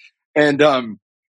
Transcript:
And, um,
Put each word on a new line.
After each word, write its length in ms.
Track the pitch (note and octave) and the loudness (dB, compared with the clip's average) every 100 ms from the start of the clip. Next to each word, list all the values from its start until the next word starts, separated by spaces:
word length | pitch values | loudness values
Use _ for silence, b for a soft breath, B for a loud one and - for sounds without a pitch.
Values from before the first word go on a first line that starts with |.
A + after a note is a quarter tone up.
| B B _ | B B _
And, 280 | D3+ D3+ C#3+ | -2 0 2
um, 360 | D3 C3 A#2 G#2 _ _ _ | 0 0 -4 -14 _ _ _